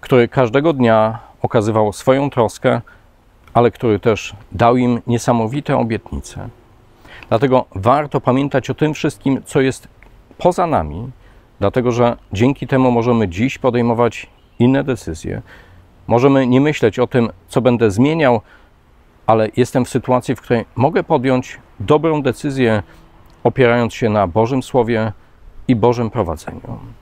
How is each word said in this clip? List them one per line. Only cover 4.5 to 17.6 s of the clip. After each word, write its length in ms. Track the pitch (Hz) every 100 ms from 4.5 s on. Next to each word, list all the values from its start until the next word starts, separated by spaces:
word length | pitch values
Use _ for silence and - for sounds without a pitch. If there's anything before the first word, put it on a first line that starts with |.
dał 240 | 92 117 123
im 240 | 123 117 -
niesamowite 680 | 120 - 120 110 139 135 135
obietnice. 720 | 120 110 - - - - 101 - _ _ _ _ - - -
Dlatego 360 | 113 135 127 -
warto 460 | 98 101 135 147 139
pamiętać 500 | - 127 143 135 -
o 40 |
tym 200 | - 151
wszystkim, 480 | 151 156 - - 131
co 160 | - 156
jest 280 | 135 120 - _ - - _ -
poza 280 | 175 180 175
nami, 440 | 127 78 78 123 - - - _ _
dlatego 320 | 101 131 120
że 240 | 117 120 117 -
dzięki 340 | 95 123 139 127
temu 240 | 135 131
możemy 380 | 120 117 117 104
dziś 300 | 85 127 -
podejmować 680 | 131 120 117 113 120 - - _ _ _
inne 260 | 120 135
decyzje. 580 | 139 123 - 85 - 101 - - - - - _ -
Możemy 400 | 117 135 135 127
nie 140 | 123
myśleć 380 | 143 151 113 113
o 80 | 123
tym, 240 | 131 117 - _
co 120 | -